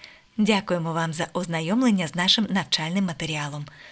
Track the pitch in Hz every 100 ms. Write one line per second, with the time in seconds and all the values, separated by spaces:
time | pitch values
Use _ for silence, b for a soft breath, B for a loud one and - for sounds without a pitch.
0 | B B B - 214 208 190 175 165 165
1 | 165 156 165 185 180 165 160 220 254 196
2 | 160 175 180 - 208 190 156 - 160 180
3 | 190 160 160 156 147 147 147 B B